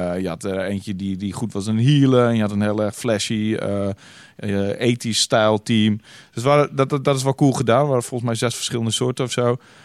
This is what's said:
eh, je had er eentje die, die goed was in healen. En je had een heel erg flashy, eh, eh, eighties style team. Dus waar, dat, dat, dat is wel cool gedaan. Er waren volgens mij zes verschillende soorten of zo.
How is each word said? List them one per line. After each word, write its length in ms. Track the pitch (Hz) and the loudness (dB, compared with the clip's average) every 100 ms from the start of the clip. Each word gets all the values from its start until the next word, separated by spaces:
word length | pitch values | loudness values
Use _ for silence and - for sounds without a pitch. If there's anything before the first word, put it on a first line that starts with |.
| 90 | -4
eh, 60 | 90 | -4
je 80 | 92 | -4
had 160 | 82 | -6
er 160 | 104 95 | -6 -4
eentje 320 | 92 98 90 92 | -4 -6 -6 -6
die, 200 | 98 92 | -6 -6
die 160 | 101 | -6
goed 200 | 87 110 | -6 -6
was 140 | 101 101 | -6 -2
in 120 | 110 | 2
healen. 500 | 127 147 135 123 120 | 4 4 6 6 4
En 60 | |
je 60 | 117 | 2
had 100 | 104 | 0
een 120 | 101 | 0
heel 200 | 104 104 | 0 0
erg 120 | 104 | -2
flashy, 600 | - 123 113 - 110 107 | -2 -2 -2 -2 -2 -2
eh, 340 | 107 104 101 101 98 - - - - | -2 -2 -2 -4 -6 -12 -20 -20 -10
eh, 440 | 104 101 98 - | -4 -2 -2 0
eighties 400 | 117 120 120 107 | 0 0 -2 -2
style 420 | - 120 107 107 | 0 4 4 2
team. 380 | - 113 107 107 - - - | 2 2 2 0 -6 -20 -14
Dus 80 | - | -4
waar, 320 | 123 147 143 | 2 2 2
dat, 140 | - 139 | 0 0
dat, 140 | 147 | 0
dat 120 | 135 135 | 0 0
is 60 | |
wel 120 | 131 | 0
cool 180 | 135 143 | 2 2
gedaan. 280 | 120 117 117 | 2 2 2
Er 40 | 147 | 2
waren 140 | 131 | 0
volgens 280 | - 127 120 | -2 -4 -4
mij 80 | 113 | -2
zes 160 | 123 | -2
verschillende 360 | - - 120 113 | -4 -6 -4 -2
soorten 340 | 104 127 123 | -2 -2 -2
of 80 | 127 | -4
zo. 240 | - 120 123 - - | 0 0 0 -6 -20